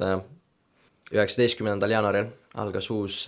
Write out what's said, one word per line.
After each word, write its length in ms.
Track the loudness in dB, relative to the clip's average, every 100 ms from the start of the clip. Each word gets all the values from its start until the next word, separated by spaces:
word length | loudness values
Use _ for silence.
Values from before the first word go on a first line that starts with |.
| -2
äh, 140 | -2 -4 -16 _ _ _ _ _ _ -4
üheksateistkümnendal 800 | 0 2 4 2 2 -2 0 2
jaanuaril 380 | 2 2 2 0 -6 _
algas 340 | -8 -6 -4 -4
uus, 300 | -4 -4 -4